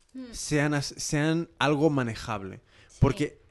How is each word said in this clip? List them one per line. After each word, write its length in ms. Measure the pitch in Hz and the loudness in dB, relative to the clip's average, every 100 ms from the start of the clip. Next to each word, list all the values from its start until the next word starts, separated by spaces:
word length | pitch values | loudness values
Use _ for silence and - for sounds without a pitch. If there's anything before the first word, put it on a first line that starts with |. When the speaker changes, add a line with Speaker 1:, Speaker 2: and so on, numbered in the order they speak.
| _ | _
Speaker 1:
Hmm. 180 | 254 247 | -16 -12
Speaker 2:
sean 420 | 220 - 151 147 | -10 -2 0 2
as-, 220 | 147 139 - | 0 -2 -8
sean 520 | - 151 151 165 165 - | -2 0 2 0 -2 -2
algo 300 | 135 147 156 | 2 4 4
manejable. 720 | 139 120 107 - 107 95 101 - - - | 2 0 -4 -6 -6 -8 -12 -18 -20 -20
Speaker 1:
Sí. 100 | - | 2
Speaker 2:
Porque 400 | 135 131 147 - - | 2 4 -2 -6 -8